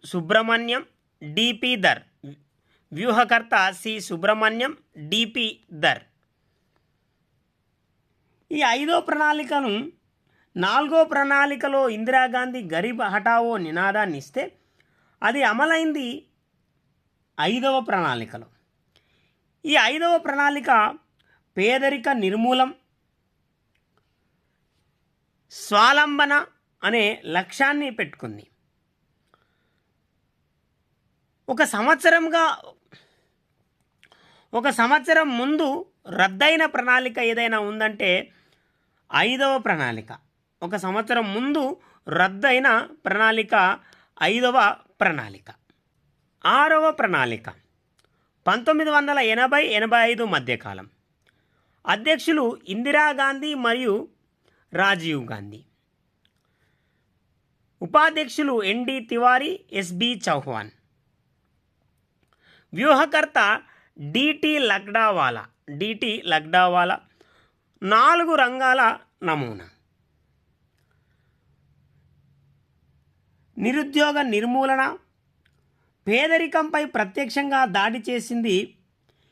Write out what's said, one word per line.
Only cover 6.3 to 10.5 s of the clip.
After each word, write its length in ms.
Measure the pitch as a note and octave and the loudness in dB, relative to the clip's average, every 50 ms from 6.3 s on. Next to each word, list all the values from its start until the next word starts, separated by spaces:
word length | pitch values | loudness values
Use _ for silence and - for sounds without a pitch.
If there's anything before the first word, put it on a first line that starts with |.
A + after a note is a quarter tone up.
| _ _ _ _ _ _ _ _ _ _ _ _ _ _ _ _ _ _ _ _ _ _ _ _ _ _ _ _ _ _ _ _ _ _ _ _ _ _ _ _ _ _ _ - | _ _ _ _ _ _ _ _ _ _ _ _ _ _ _ _ _ _ _ _ _ _ _ _ _ _ _ _ _ _ _ _ _ _ _ _ _ _ _ _ _ _ _ -8
ఈ 100 | - D4+ C#4+ A#3+ | -2 0 0 0
ఐదో 320 | A#3 C4+ D4 D#4 F4 F4 | 0 0 0 0 -2 -2
ప్రణాళికను, 920 | - E4 - G4+ - G4+ D4+ D4+ D4+ - D4 C#4+ C4+ A3 G3+ A3 C4+ E4 - _ _ _ _ _ _ _ _ _ _ _ | -2 -2 -2 0 0 0 0 -2 -4 -4 -4 -2 -2 -2 -4 -4 -6 -10 -14 _ _ _ _ _ _ _ _ _ _ _